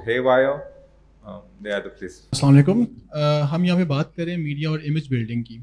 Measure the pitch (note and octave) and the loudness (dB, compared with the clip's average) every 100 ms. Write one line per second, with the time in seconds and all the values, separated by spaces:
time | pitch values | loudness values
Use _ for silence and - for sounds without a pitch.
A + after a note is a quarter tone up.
0 | G#2 B2 B2+ B2+ C3+ C#3+ - - - _ | -2 0 4 4 4 0 -8 -20 -20 _
1 | _ _ G#2+ F#2+ - - G#2 G2+ F#2+ - | _ _ -18 -18 -20 -14 -6 -6 -6 -12
2 | F#2 - - - C#3+ C#3 C#3+ G#3+ A#3 - | -16 -14 -10 0 6 6 6 2 0 -4
3 | - D3+ D3 D3 D3 E3 F3+ F3+ F3 C#3 | -12 -4 0 0 0 0 0 2 0 -2
4 | D#3+ - E3+ F3 D3+ C#3+ D#3 D#3 D3+ D#3 | -4 -6 -8 -6 -6 -4 -4 -4 -4 -4
5 | C3+ B2+ A2+ A#2 A#2 A2+ | -2 -4 -2 -6 -6 -12